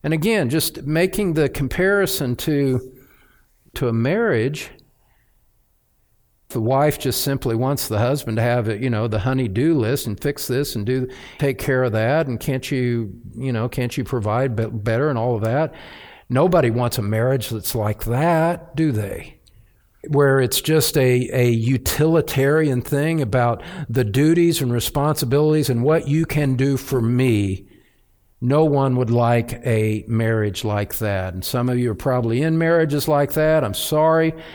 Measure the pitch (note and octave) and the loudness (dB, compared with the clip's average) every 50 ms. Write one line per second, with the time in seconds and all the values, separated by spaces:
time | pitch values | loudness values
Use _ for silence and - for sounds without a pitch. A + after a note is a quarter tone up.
0 | - D3 D#3+ D#3+ D3+ A3 A3+ G#3 D3+ A#2 C#3 D#3+ D3+ - - - C#3 C#3 D#3 D#3+ | -2 -2 -2 0 0 0 2 2 0 2 0 0 -2 -2 -6 -8 -6 -2 0 2
1 | F3+ F#3 - G#3 G#3 F3+ D#3+ D#3+ D3+ C3 B2 - C#3 B2+ - - F3+ F#3+ G3+ G3+ | 2 0 0 -2 -2 0 2 0 0 0 0 -2 -4 -2 0 0 0 2 2 2
2 | F#3+ E3+ - - D3+ B2 B2 - - D#3+ D3+ C#3+ C#3 C3+ B2+ B2 B2+ - - - | 0 0 -2 -4 -2 -4 -4 -4 -2 -2 0 2 2 2 0 -2 -4 -6 -18 -20
3 | - _ _ _ _ _ _ _ _ _ _ _ _ _ _ - C3 A#2+ A2+ A2+ | -20 _ _ _ _ _ _ _ _ _ _ _ _ _ _ -4 -2 0 0 0
4 | A#2 C3 F3 A3 A#3 A3 D3+ A2+ A2 C#3 D3+ D3+ - - - - _ _ _ _ | 0 0 0 0 0 0 0 0 0 -2 -4 -6 -12 -14 -16 -20 _ _ _ _
5 | _ _ _ _ _ _ _ _ _ _ _ _ _ _ _ _ _ _ _ _ | _ _ _ _ _ _ _ _ _ _ _ _ _ _ _ _ _ _ _ _
6 | _ _ _ _ _ _ _ _ _ _ - A#2+ A2 A#2+ C3 C3+ D3 D3+ D3 - | _ _ _ _ _ _ _ _ _ _ -4 -2 0 0 2 2 2 2 0 0
7 | - B2+ - - - C#3+ C#3 C3+ - C3 A2+ A2+ B2+ C3+ C#3+ - - - G#2+ G2+ | -4 -4 -2 -2 -2 -2 -2 -2 -2 -2 0 0 0 0 -2 -2 -4 -4 -2 0
8 | A#2 A#2+ C#3+ C#3+ - A#2 G#2+ A2+ A2+ A#2+ A#2+ B2 A2 A2 A2 G2+ B2+ C3 A#2 G#2+ | 0 0 0 -2 -2 -4 -2 0 0 0 0 0 0 -2 -4 -2 -2 -2 -2 -2
9 | A2 A#2 G#2+ G#2+ F#2 C3 C3 C3 C3 A2+ F#2 - C3+ E3 E3 C#3+ A2 G#2+ C3+ C#3+ | -2 -2 -2 -2 -2 -2 -2 0 -2 -2 -2 0 2 2 2 2 2 0 -2 -2
10 | - A2 G#2 - - C#3+ C#3+ - - - B2 C3 D3 C#3+ - A2+ G2+ A2 C3 C3 | -4 -6 -8 -4 -4 -6 -4 -4 -6 -4 -2 -2 -2 -4 -4 -4 -2 -2 -2 -2
11 | B2+ B2+ - - - - - - D3 C#3 B2+ B2+ - - C3+ B2+ B2+ B2 G#2+ A2 | -2 -4 -8 -16 -20 -20 -6 -2 -2 -2 -2 -2 -2 0 0 2 0 0 0 0
12 | A2 A#2 C#3+ D#3+ E3 C3+ A#2+ A2 - - C3 B2+ - - C#3+ C3 B2 B2 A#2+ A#2 | 0 2 2 0 0 -2 -4 -6 -4 -4 -4 -4 -4 -4 -2 -2 0 0 0 -2
13 | A2+ G2 - - - - - A#2 C3 C3+ A#2+ A2 A2+ B2 - - B2 A#2+ - - | -4 -6 -10 -14 -18 -16 -12 -8 -6 -4 -2 -2 -2 -4 -2 -4 -4 -4 -4 -6
14 | B2 - - B2 G2+ G#2+ G#2+ B2 C3+ C3+ A2 G#2+ A2+ A2 - A2 G2+ A#2 A2+ A#2 | -4 -4 -4 -2 -2 0 0 0 0 0 0 -2 -4 -4 -4 -4 -2 -2 0 0
15 | C#3+ D3+ C3+ A#2 A2+ B2 A#2+ G#2+ G#2+ A2 A#2+ C#3+ D#3+ D3+ - - - - - - | 0 0 0 0 0 -2 -2 0 0 0 0 0 -2 -2 -6 -14 -20 -20 -20 -20
16 | - - - - _ _ B2 C3 D#3+ F#3 F3 E3+ C#3 A#2 A2+ A#2+ B2 A#2+ - - | -20 -20 -20 -20 _ _ 2 2 4 4 4 4 4 2 2 0 0 -2 -2 -2
17 | G#2 G2+ G#2+ A2 A#2 C3 C3+ C3+ A2 - A2+ G#2+ G2 - - A#2 G#2+ G#2+ G#2 - | -2 -2 0 0 2 2 0 0 -2 -4 -8 -6 -6 -4 -4 -2 -2 -2 -4 -4
18 | - A2+ A#2 C3 D3+ E3+ E3+ D#3+ D#3+ E3+ F3 E3+ E3+ - - C#3+ D#3+ D3+ B2 G#2+ | -4 -4 -2 0 2 2 2 2 2 0 -2 -4 -8 -10 -4 -2 0 0 0 -2
19 | G#2+ G2 - - - - - _ _ _ _ - - _ _ _ _ _ _ _ | -4 -4 -8 -10 -12 -16 -20 _ _ _ _ -20 -20 _ _ _ _ _ _ _
20 | - - D3 C#3+ C#3+ C#3 C3+ C3+ C3 A#2+ - - - - D#3 D#3 C#3 - - D3+ | -8 -2 2 2 4 4 4 4 2 2 0 -2 0 2 2 2 2 2 2 2
21 | C3 B2+ B2 B2 B2+ - - C3 B2 A#2+ A#2+ A2+ A2+ A#2+ C3+ B2 B2+ - - - | 4 4 4 2 0 0 0 2 2 2 2 2 2 0 0 0 -2 -4 0 0
22 | D3+ D#3+ E3 E3 - - - C#3 C3+ C#3 D3 D#3+ D#3+ D3 C3 B2 - - D3 C#3 | 2 4 4 2 0 0 -2 0 2 2 2 2 2 2 0 -2 -2 -2 -2 0
23 | D3 D#3+ E3 D#3+ C#3 G#2+ G2 B2+ A#2+ A#2+ A#2 A#2 - - - F#3+ D3+ - A2+ B2 | 0 0 0 0 -2 0 0 2 2 2 0 -2 -6 -14 -12 -12 -8 -4 -2 0
24 | B2 G#2 G2 B2+ D3 D#3 E3+ F3 E3+ E3+ E3 - D3 A#2+ A#2+ A#2+ - - - D3 | 0 0 2 2 4 4 4 4 4 2 2 0 0 0 0 0 -2 -2 -2 0
25 | C#3 D3+ D3+ - D3+ A#2+ C3 C#3+ D3+ D3+ D#3 D#3 D3 - B2+ A#2 A#2+ D3 D#3 E3 | 0 0 0 0 0 0 2 2 4 4 4 2 2 2 0 2 2 2 2 2
26 | - C#3 C#3+ D#3+ D#3+ - - D3+ D3 C3+ C3 A#2+ C3+ C#3 C#3 C3 - - C#3 B2+ | 2 0 0 0 0 0 0 0 2 2 2 2 2 2 0 -2 -2 -2 -2 0
27 | A2+ A2+ B2 B2 C3 B2+ A2+ G#2 G2+ F#2+ F#2+ G2 - _ - - _ _ _ _ | 2 2 2 2 4 4 2 2 0 -2 -4 -6 -8 _ -20 -20 _ _ _ _
28 | _ _ _ _ _ _ _ _ B2 B2 C#3 D3+ D#3+ D3+ C#3+ C3+ C3+ C3+ B2+ B2 | _ _ _ _ _ _ _ _ -2 2 4 4 4 4 4 2 2 2 2 0
29 | B2 A2+ A#2 A#2+ A#2+ A#2 A#2+ A#2 A2+ - A#2 - - C3 A2+ A2 A2 A2 G#2+ G#2+ | 2 2 2 2 4 4 2 2 0 -2 -8 -6 -2 0 0 2 2 0 -2 -2
30 | - - A2+ A2+ A2+ A2+ A2+ A2 G#2+ G#2 F#2+ - - A2 G#2 G#2 G#2 G2 - - | -4 -2 -2 0 0 2 0 0 0 -2 -2 -4 -4 -2 -2 -2 -2 -4 -4 -4
31 | A2+ G#2 G2+ F#2+ F#2 F#2 F2 F#2 F#2 - - B2 B2 B2 B2 B2 B2 A#2+ G#2 - | -2 -2 -2 -2 -4 -4 -6 -8 -8 -4 -2 -2 0 0 0 0 0 -2 -2 -2
32 | - C#3+ B2+ B2+ A#2 A#2 A2+ B2 D3+ D#3+ D#3+ E3 E3 E3 E3+ E3+ D#3+ D3 D3 C#3+ | -2 0 0 0 0 0 0 0 0 2 2 2 2 2 4 2 2 2 0 -2
33 | - - D3+ C#3+ D3 C#3+ - D#3 D#3 D#3 D#3+ D#3+ C3+ G#2 G#2 - - - D#3 D3+ | 0 2 2 2 2 0 0 0 2 4 2 2 2 0 -4 -4 -4 -2 2 2
34 | D#3 D#3+ D#3+ D#3+ E3 D#3+ D#3+ D#3+ - - - | 4 4 4 4 2 0 -2 -6 -14 -18 -20